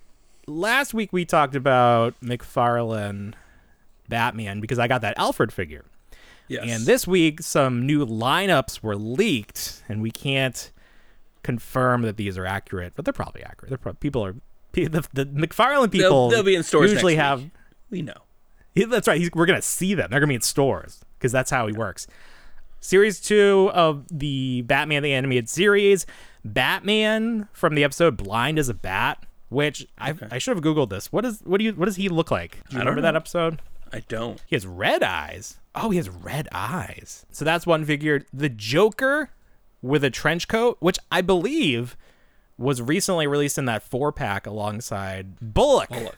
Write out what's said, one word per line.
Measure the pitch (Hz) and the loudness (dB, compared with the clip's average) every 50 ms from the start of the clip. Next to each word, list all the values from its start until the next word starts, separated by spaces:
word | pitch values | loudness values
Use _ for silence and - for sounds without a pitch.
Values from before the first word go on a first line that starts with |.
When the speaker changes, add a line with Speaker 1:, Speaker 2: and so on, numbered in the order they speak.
| - - - _ _ _ - - - - | -16 -20 -20 _ _ _ -20 -20 -16 -10
Speaker 1:
Last | 151 160 180 214 240 269 285 - - | -8 -4 -2 0 0 0 0 -2 -2
week | 220 220 180 | -4 -4 -2
we | - 180 175 | -2 -2 0
talked | - - 165 147 135 135 | 2 4 4 4 2 0
about | 139 127 143 131 127 123 120 120 117 117 120 127 - | 0 2 4 6 6 6 6 6 4 4 2 -2 -6
McFarlane | - 117 120 120 - - - - 120 120 120 120 117 113 113 107 104 101 101 98 101 107 113 - - - - - _ _ _ _ _ - _ _ _ - | -6 -6 -6 -6 -8 -6 -2 0 2 2 2 2 0 -2 -2 -4 -4 -6 -6 -8 -10 -12 -12 -16 -20 -20 -20 -20 _ _ _ _ _ -20 _ _ _ -6
Batman | 117 117 117 123 104 110 110 101 98 104 | -2 0 0 0 0 -4 -6 -8 -6 -8
because | 104 107 131 120 | -6 -2 0 0
I | 120 120 | 2 2
got | 127 127 | 2 0
that | 107 104 110 - | 0 -2 -2 0
Alfred | 180 240 233 - 143 107 | 0 0 0 0 0 0
figure. | - - 95 76 76 73 - - - - _ _ - - - - - - _ - | -2 -4 -8 -8 -10 -16 -20 -20 -20 -20 _ _ -20 -20 -20 -20 -20 -20 _ -12
Speaker 2:
Yes. | 131 120 - | -10 -8 -6
Speaker 1:
And | 117 117 113 113 | -6 -6 -2 2
this | 147 233 262 - | 2 2 2 2
week | 175 180 185 165 160 151 - | 2 4 4 4 4 2 -2
some | 160 - - 160 139 131 123 120 123 | -6 -2 0 2 2 2 2 0 0
new | 139 151 147 147 | 0 0 0 0
lineups | 113 113 110 113 127 143 175 196 196 175 139 127 - - - | -2 -2 -2 0 0 2 2 2 2 2 2 2 0 -6 -8
were | - 110 104 | -6 -4 -4
leaked, | 101 104 110 123 139 208 233 156 117 101 - - - - - - - - - | -4 -4 -2 0 0 2 2 0 -2 -4 -6 -10 -12 -10 -10 -12 -14 -12 -8
and | 107 104 | -6 -6
we | 107 117 | -4 -6
can't | - - - 143 139 135 135 131 117 - - - - - - _ _ - - - _ - - - _ _ - | -6 -6 -4 -2 0 0 0 -2 -4 -6 -12 -16 -18 -20 -20 _ _ -20 -20 -20 _ -20 -20 -20 _ _ -6
confirm | - 127 113 - - - 131 127 127 123 123 117 | -6 -6 -6 -6 -6 -2 0 2 2 2 2 0
that | 113 101 | -2 -2
these | 107 104 101 92 92 | -4 -4 -4 -4 -4
are | 92 | -4
accurate, | 92 98 101 - - - 92 87 90 - | -4 -6 -6 -6 -8 -8 -8 -8 -8 -10
but | - 156 | -8 -6
they're | - 269 | -6 -4
probably | - - - - - 62 | -4 -6 -8 -10 -14 -16
accurate. | - - - - - | -18 -18 -18 -12 -10
They're | 131 127 | -10 -8
prob-, | - - 85 - | -8 -10 -10 -6
people | - 147 143 131 104 | -6 -4 -2 -2 -2
are, | 95 92 127 - - - - - - | -4 -6 -10 -14 -20 -20 -20 -20 -8
pe-, | - - 175 - | -4 -4 -2 -2
the, | 156 165 143 - - | -2 -4 -4 -4 -4
the | 131 139 | -6 -6
McFarlane | 139 139 143 156 - - - 220 254 285 277 262 202 | -4 -2 -2 -4 -2 0 2 2 2 4 4 2 4
Speaker 2:
They'll, | 165 190 185 | 4 4 6
Speaker 1:
people | 190 156 135 123 120 | 6 6 6 6 6
Speaker 2:
they'll | 233 226 202 | 4 4 4
be | 196 190 | 4 4
in | 175 160 | 2 2
stores | - - 156 151 202 214 | 2 4 6 6 6 6
Speaker 1:
usually | 180 180 180 160 156 | 4 4 4 4 4
Speaker 2:
next | 147 | 2
Speaker 1:
have | 139 139 127 131 | 2 0 -2 -4
Speaker 2:
week. | 160 - - - - _ - - - | -10 -18 -20 -20 -20 _ -20 -18 -12
We | 226 180 | -10 -10
know. | 160 - - - - _ _ _ _ _ _ - - _ - | -10 -10 -12 -16 -20 _ _ _ _ _ _ -20 -20 _ 0
Speaker 1:
Yeah, | 165 214 | 0 2
that's | 226 247 220 - - | 2 2 2 2 2
right. | 180 151 | 2 2
He's, | 175 170 - | 2 0 0
we're | 160 170 | 2 4
gonna | 170 180 113 | 4 4 2
see | - - - - 175 185 202 | 0 -2 -4 -2 -2 0 0
them. | 160 98 85 | 0 0 0
They're | 110 143 | 0 2
gonna | 143 151 | 2 2
be | 135 | 2
in | 117 | 0
stores | - - - - 139 135 104 85 - - - - - - - - | -2 -2 0 2 2 2 0 -2 -6 -12 -18 -20 -20 -20 -8 -4
'cause | - 127 113 | -2 0 0
that's | 131 127 - | 0 0 0
how | 147 131 117 107 | -2 -2 -2 -2
he | 104 | -4
works. | 107 113 98 85 - - - - - - - - - - - - - - - - - | -4 -6 -8 -8 -10 -14 -18 -18 -20 -20 -20 -20 -20 -20 -18 -16 -16 -16 -16 -16 -14
Series | - - - 190 202 220 190 - | -2 2 4 6 6 4 2 -2
two | - - 208 208 202 202 196 196 190 202 - | -2 2 4 6 6 6 6 6 4 4 4
of | 180 170 160 156 143 135 - | 4 4 4 2 0 -6 -10
the | 175 147 143 151 139 135 131 131 127 123 | -8 -6 -4 -4 -4 -2 -2 -2 -2 -2
Batman | 123 117 135 139 151 151 151 143 143 | 0 2 2 2 2 0 0 0 0
the | 147 139 | 0 0
Animated | 131 127 135 127 123 113 110 | 0 2 2 2 0 0 0
Series, | - 160 190 208 202 202 208 202 202 185 - - - - - - - - - | 0 2 4 4 4 6 6 4 4 4 2 -4 -14 -18 -20 -20 -20 -16 -14
Batman | 107 104 127 127 143 175 190 - 196 214 214 214 214 220 220 220 233 240 220 208 - | -6 -2 0 0 0 0 0 0 0 2 2 2 2 2 0 0 -2 -2 -4 -6 -8
from | - - - 165 151 | -4 -2 0 0 2
the | 151 143 | 4 2
episode | 143 139 - 170 165 135 95 | 2 2 4 2 2 2 0
Blind | 104 98 101 117 120 135 160 156 | -4 -4 -2 -2 0 0 0 0
as | 143 120 | 0 0
a | 113 | -2
Bat, | - - 92 92 98 113 139 147 - - - - - - - | -6 -6 -4 -2 0 0 -2 -2 -6 -10 -16 -20 -20 -14 -6
which | 120 131 143 147 135 - - - - - | -2 -2 -2 -2 -2 -6 -12 -18 -14 -10
I, | - 135 | -8 -8
Speaker 2:
Okay. | 156 - - 107 | -8 -8 -10 -10
Speaker 1:
I | 113 127 | -8 -6
should | - 262 254 | -4 -2 -2
have | 185 143 | 0 0
Googled | 156 156 156 143 104 | 0 2 2 0 -2
this. | 95 95 - - | -2 -6 -8 -6
What | - 175 220 | -4 -4 -4
is, | 254 214 - - | -4 -6 -8 -4
what | - 175 202 | 0 2 2
do | 220 | 2
you, | 220 214 | 2 0
what | 143 170 | 0 -2
does | 214 196 | -2 -2
he | 180 196 196 | -2 -2 0
look | 175 160 165 - | 0 0 0 2
like? | - 92 87 87 - - - - | 0 -2 -2 -6 -12 -16 -14 -10
Do | 135 | -6
you | 131 | -2
Speaker 2:
I | 101 | 0
don't | 117 - | 0 0
Speaker 1:
remember | - | 2
that | 156 165 | 2 2
Speaker 2:
know. | 151 160 | 2 0
Speaker 1:
episode? | 160 - - 175 165 165 165 - - - - - - - | -2 -4 -2 -2 -2 -2 -2 -4 -8 -10 -12 -12 -12 -12
Speaker 2:
I | - 110 - - | -12 -12 -10 -8
don't. | 113 110 117 120 107 - - | -8 -6 -6 -8 -8 -10 -6
Speaker 1:
He | - - | -4 -4
has | 131 92 95 | -4 -4 -6
red | 90 92 104 170 277 359 | -6 -4 0 0 0 0
eyes. | - 101 90 80 73 - - - - - - - - - - | 0 -2 -2 -4 -6 -8 -12 -14 -16 -16 -18 -20 -20 -14 -8
Oh, | - - 226 | -6 -2 0
he | 196 175 | 0 0
has | 151 95 | -2 -4
red | 90 87 87 92 - 147 147 - | -8 -12 -10 -8 -6 -6 -6 -6
eyes. | - 90 98 110 151 180 113 - - - - - - - - - | -8 -8 -6 -6 -6 -6 -8 -8 -12 -16 -18 -18 -20 -20 -20 -18
So | - - 147 | -12 -4 -2
that's | 147 165 170 165 | 0 0 0 2
one | 175 165 156 156 | 2 2 2 2
figure. | 147 151 139 151 156 147 143 143 - - | 0 -2 0 0 0 0 0 -2 -6 -8
The | 131 147 147 | -4 -4 -4
Joker | 120 110 104 107 120 160 202 220 202 - 269 262 277 302 311 - - _ _ _ _ _ _ _ _ _ | -4 -6 -6 0 4 4 4 4 4 2 0 0 2 0 -2 -4 -10 _ _ _ _ _ _ _ _ _
with | - 123 139 151 139 | -4 0 0 2 2
a | 135 | 0
trench | 117 - - 156 160 170 - - | -2 -2 -2 0 0 -2 -2 -2
coat, | - 220 233 247 - - | -2 0 2 0 0 0
which | - 175 180 - - _ | 0 0 0 0 -2 _
I | - 175 | -2 0
believe | 180 175 190 180 160 226 285 330 277 165 123 117 120 120 - - - - _ _ _ _ _ _ _ _ _ - | 2 2 2 2 2 0 0 0 2 2 0 0 -2 -6 -10 -16 -20 -20 _ _ _ _ _ _ _ _ _ -4
was | - 139 139 123 | -2 -2 -2 0
recently | 120 120 151 196 - - 185 170 156 139 | 0 0 0 0 0 0 0 0 0 0
released | 143 147 147 143 - - | 2 0 0 0 -2 -2
in | 139 | -2
that | 127 113 104 - | -2 -2 -4 -4
four-pack | - - 123 143 147 143 - 143 107 101 98 - | -6 -4 -2 -2 -2 -2 -4 -4 -4 -4 -4 -6
alongside | 113 104 107 104 104 104 107 123 - 113 98 98 95 95 95 95 95 95 - | -8 -8 -6 -6 -6 -6 -6 -8 -8 -8 -8 -6 -8 -8 -10 -12 -14 -14 -14
Bullock. | 117 113 107 180 226 294 269 190 107 - | -10 -2 2 4 4 6 6 4 2 0
Speaker 2:
Bullock. | 123 123 117 - - | -6 -8 -8 -8 -10